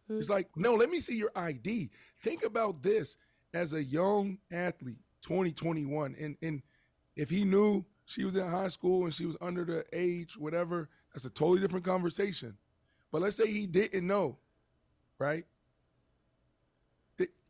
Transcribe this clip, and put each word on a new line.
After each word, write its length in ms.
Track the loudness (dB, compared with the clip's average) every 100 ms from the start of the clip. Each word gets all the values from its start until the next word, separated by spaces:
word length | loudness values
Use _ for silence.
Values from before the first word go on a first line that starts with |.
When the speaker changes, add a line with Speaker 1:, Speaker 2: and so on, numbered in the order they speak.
| -8
Speaker 1:
Hmm. 120 | -4
Speaker 2:
It's 100 | 0
like, 260 | -2 -2 0
"No, 200 | 4 6
let 140 | 4
me 80 | 2
see 160 | -2 -2
your 160 | -2 -2
I 180 | -4
D." 360 | -4 -4 -4 -6 -10 -20 _
Think 240 | -6 -2 -2
about 380 | 0 0 0
this 340 | 2 2 0 -10 _ _ _
as 200 | -4 -2
a 100 | -2
young 540 | -2 2 2 2 0 -4 -8
athlete, 500 | -4 -4 -4 -10 -12 _ _
twenty, 300 | -4 0 0
twenty-one, 640 | -2 -4 -2 -2 -4 -4 -6
and, 180 | -10 -6
and 200 | -6 -6 -8 _ _ _ _ -6
if 140 | -2
he 140 | 2
knew 400 | 4 6 6 4 -2 _ -12
she 180 | -4
was 120 | -2 0
in 100 | 0
high 220 | 0 -2
school 380 | 0 2 4 2
and 80 |
she 120 | -2 -6
was 100 | -4
under 240 | -4 -4 -2
the 200 | -4 -4
age, 460 | -2 0 -2 -6 -8
whatever, 500 | -4 -2 -2 -2 -6 _ _
that's 120 | -12 -6
a 40 |
totally 300 | 2 4 6
different 260 | 4 0 0
conversation. 720 | 0 0 -2 -2 -4 -8 -14 _ _ _ _ _
But 100 | -2
let's 140 | 0 2
say 120 | 2
he 180 | 0 2
didn't 400 | 4 4 2 0
know, 320 | 2 0 -4 _ _ _ _ _ _ _ -4
right? 280 | -2 -4 -8 _ _ _ _ _ _ _ _ _ _ _ _ _ _ _ _ -4
Th-, 140 | -4 _